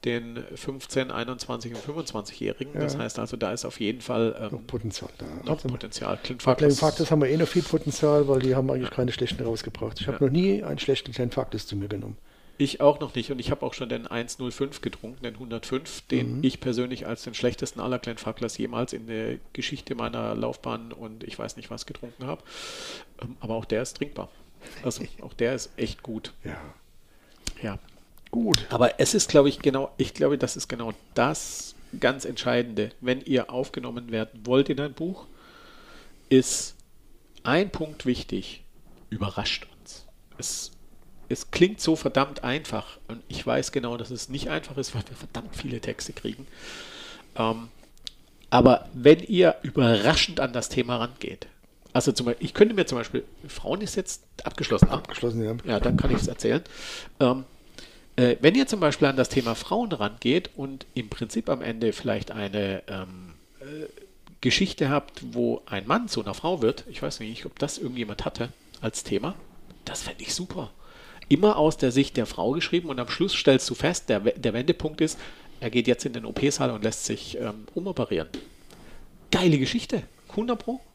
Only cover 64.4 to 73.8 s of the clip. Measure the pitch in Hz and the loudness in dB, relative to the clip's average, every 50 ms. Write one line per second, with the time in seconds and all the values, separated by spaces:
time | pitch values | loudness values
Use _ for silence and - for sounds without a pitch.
64.4 | - 127 - - 196 190 - - 160 135 143 143 - - - - - 123 117 120 | 0 2 4 4 2 0 0 -2 0 2 2 0 0 -4 -16 -14 -12 -6 -2 0
65.4 | 120 117 117 110 - - 104 98 95 110 135 240 120 110 - 120 104 104 95 - | 0 0 0 -2 -4 -6 -6 -6 0 0 0 0 0 -2 -4 -4 -4 -4 -8 -4
66.4 | - 165 185 160 113 113 110 - - - - - - 147 139 - 113 107 113 - | -2 -2 0 2 2 2 2 0 -8 -14 -10 -8 -6 -6 -6 -8 -10 -10 -10 -10
67.4 | - - - - 143 147 - - - 127 127 123 117 104 101 - - - - - | -12 -14 -6 -4 -4 -4 -4 -6 -6 -6 -4 -6 -6 -6 -6 -6 -6 -6 -4 -4
68.4 | 117 123 - _ _ - - - - 113 - - - - - 190 113 160 196 - | -6 -6 -8 _ _ -20 -16 -6 -6 -6 -6 -6 -6 -2 -2 -2 -2 -2 -6 -8
69.4 | - - - - - - - - - - - - - - - - - - - - | -14 -20 -20 -20 -20 -20 -20 -14 -12 -10 -10 -8 -8 -10 -10 -10 -8 -6 -6 -6
70.4 | 180 - - 185 135 107 - - - - - - - - - - - - 139 151 | -6 -8 -8 -8 -8 -10 -12 -18 -20 -20 -20 -20 -20 -20 -20 -20 4 4 6 8
71.4 | 190 208 208 - 151 156 156 - - 127 117 135 135 - - - 110 - - - | 8 6 6 8 4 4 4 4 2 4 4 4 4 4 2 -2 -2 0 -2 0
72.4 | 82 110 135 170 - - - 175 170 156 135 127 120 - - - 175 196 - - | 0 2 2 0 0 2 0 0 0 0 -4 -4 -4 -4 0 0 0 0 0 4
73.4 | - 147 135 131 - - 123 - | 6 8 8 8 6 0 -2 0